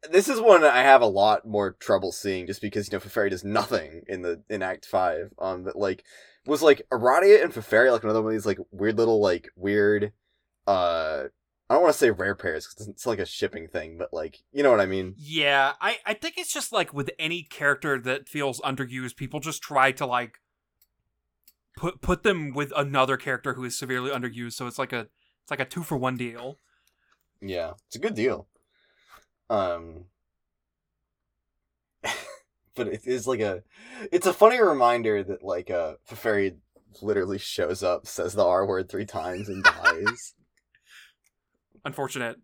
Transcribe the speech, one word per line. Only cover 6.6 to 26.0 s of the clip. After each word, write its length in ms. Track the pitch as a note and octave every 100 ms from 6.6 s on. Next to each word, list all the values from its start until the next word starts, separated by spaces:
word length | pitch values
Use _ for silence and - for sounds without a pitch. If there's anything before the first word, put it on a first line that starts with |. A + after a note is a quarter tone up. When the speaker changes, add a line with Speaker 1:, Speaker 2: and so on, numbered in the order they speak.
Speaker 1:
like, 220 | D#3 C#3 -
Aradia 500 | B2 A#2+ C#3+ G3 G#3
and 120 | D#3+
Feferi, 360 | B2 G#2+ G#2+ B2+
like, 120 | A#2
another 160 | A2 A2
one 120 | A2
of 40 | A2
these, 80 |
like, 140 | G#2 F#2+ F#2
weird 280 | G2 G2+ A2
little, 200 | A#2 A2
like, 300 | G2+ F2 - _
weird, 560 | G2 G#2 G#2 G#2 G#2 _ _ _ _ _ -
uh, 580 | G2 F2 E2 D#2 D2+ C2+ _ _ _ _
I 20 |
don't 60 | C3+
wanna 140 | E3+
say 160 | D3 B2+
rare 240 | F#2+ F#2+
pairs, 320 | G2 F#2 D#2 -
'cause 200 | - G#2
it's, 200 | G2+ B2+
like, 120 | G#2
a 60 |
shipping 420 | F2+ - - - E2
thing, 300 | F2+ D#2+ E2
but, 160 | F2+
like, 300 | E2+ D#2+ - _
you 100 | C#3
know 80 | C#3+
what 100 | A2+
I 20 |
mean? 300 | F#2+ F#2+ F#2 G2
Speaker 2:
Yeah, 560 | D3 D#3+ C#3+ C#3 C3+ -
I, 200 | F#3+ A#3
I 80 | -
think 220 | G#3+ E4 F4
it's 160 | F4
just, 180 | D4+ A#3+
like, 220 | A3 E3+
with 180 | C#3+ C3+ -
any 260 | D#3 F3
character 540 | D#3 - C#3+ C#3 C#3 C3+
that 300 | B2 C3 -
feels 320 | D3+ C#3 C3
underused, 560 | C#3+ C3 B2+ B2+ B2+ -
people 240 | C3+ D3+
just 220 | D#3+ D3
try 280 | - C#3+ C3+
to, 120 | C3+
like, 380 | C#3 B2 A#2+ _ _ _ _ _ _ _ _ _ _ _ _ _ _ -
put, 240 | E3 -
put 220 | - F3+
them 280 | F3 F3 D3+
with 220 | C3+ C#3+ D3+
another 400 | C#3 C3+ C3 C3
character 380 | - B2+ C#3
who 100 | B2
is 140 | B2+ -
severely 320 | C3 B2+ B2+
underused, 420 | C3+ B2 A2+ A#2+
so 140 | - B2
it's 120 | -
like 140 | B2+
a, 160 | B2 G#2+ _ _ _
it's 60 | _
like 100 | C#3
a 40 |
two-for-one 540 | - - D#3+ D3